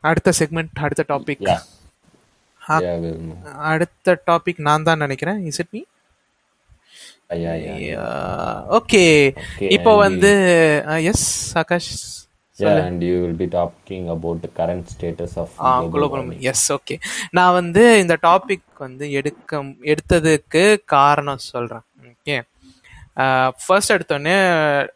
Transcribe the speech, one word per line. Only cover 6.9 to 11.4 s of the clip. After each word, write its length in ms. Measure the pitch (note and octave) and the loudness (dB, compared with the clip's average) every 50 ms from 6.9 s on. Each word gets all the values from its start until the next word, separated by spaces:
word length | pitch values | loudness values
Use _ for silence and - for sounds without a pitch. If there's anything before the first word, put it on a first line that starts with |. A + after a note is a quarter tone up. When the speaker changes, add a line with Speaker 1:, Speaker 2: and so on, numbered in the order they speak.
| _ - - - - _ _ _ | _ -20 -20 -20 -20 _ _ _
Speaker 2:
Yeah, 60 | F2 | -8
yeah, 240 | - E2+ E2 E2 D#2+ | -6 -4 -4 -4 -6
yeah. 400 | D#2+ - - - - - - - | -6 -8 -10 -8 -8 -8 -8 -8
Speaker 1:
Yeah. 800 | - A#1 - C#2 - F#2 F2+ E2+ E2+ - A2 - - - F3+ A3+ | -8 -8 -6 -6 -6 -6 -6 -6 -4 -6 -6 -8 -6 0 0 0
Okay. 580 | - - - G#3+ F3+ E3+ D#3 D3+ C#3+ C3+ C3+ - - - - - | 2 4 2 4 6 6 6 6 4 4 0 -4 -14 -16 -10 -6
Speaker 2:
Okay, 140 | - - F#3 | -2 0 0
Speaker 1:
இப்போ 180 | F3 F3 A3+ | 2 6 6
Speaker 2:
and 80 | G#3+ G#3 | 6 6
Speaker 1:
வந்து, 840 | G3+ G3 F#3+ F#3 F3+ G3+ G3+ G3+ F#3+ F3+ F3 E3 E3 D#3 D3+ D3 - | 6 4 2 4 4 4 4 4 4 4 4 4 4 4 2 0 -2
Speaker 2:
you 40 | - | -2
Speaker 1:
ஆ, 60 | D#3 | -4
எஸ், 600 | E3 D#3+ E3+ A3 - - - - - | -2 -2 -2 -2 -2 -2 -4 -4 -6